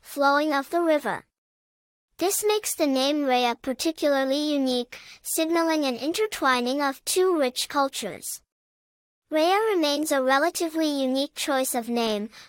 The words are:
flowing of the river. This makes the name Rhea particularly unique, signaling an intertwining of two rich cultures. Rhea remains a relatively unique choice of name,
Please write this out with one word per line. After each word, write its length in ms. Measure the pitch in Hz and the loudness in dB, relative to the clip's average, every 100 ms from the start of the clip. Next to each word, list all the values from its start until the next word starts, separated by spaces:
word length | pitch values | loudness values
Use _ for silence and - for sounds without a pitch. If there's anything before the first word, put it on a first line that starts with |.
flowing 520 | - 285 277 277 311 | -12 0 2 4 2
of 160 | 277 269 | -2 0
the 120 | 339 | 0
river. 440 | 339 302 233 170 - _ _ _ _ _ _ _ _ - | 2 2 0 -6 -8 _ _ _ _ _ _ _ _ -4
This 260 | 339 - | -2 0
makes 300 | 415 427 - | 0 0 -2
the 140 | - 302 | -2 0
name 360 | 262 269 302 | 2 0 0
Rhea 320 | 277 247 247 233 | 2 2 2 -2
particularly 880 | - 247 330 320 302 277 269 277 302 | -6 -4 -4 0 0 2 0 0 0
unique, 460 | 285 262 247 247 - - - | 0 0 -2 -4 -12 -20 -16
signaling 640 | - - 320 339 330 311 | -6 -2 0 2 2 0
an 100 | 277 | 0
intertwining 880 | 233 277 349 427 - 277 254 240 277 | -2 -4 -2 -2 0 0 2 0 0
of 220 | 285 269 | -2 -4
two 340 | - - 370 339 | -2 2 2 2
rich 300 | 254 247 - | 0 -2 -4
cultures. 720 | 285 269 - 208 147 - - _ _ _ _ _ _ _ _ - | 0 -2 -2 -10 -10 -12 -12 _ _ _ _ _ _ _ _ -4
Rhea 300 | 311 330 392 440 | 2 4 4 2
remains 380 | 381 294 285 311 | 2 2 0 0
a 100 | 277 | 0
relatively 680 | 262 269 330 - 330 320 311 | 2 2 2 0 -4 0 0
unique 480 | 285 262 262 285 - | 0 0 0 -4 -6
choice 360 | - 269 262 | -2 0 0
of 160 | 254 226 | -4 -2
name, 420 | 233 226 208 214 - | -2 0 -2 -6 -12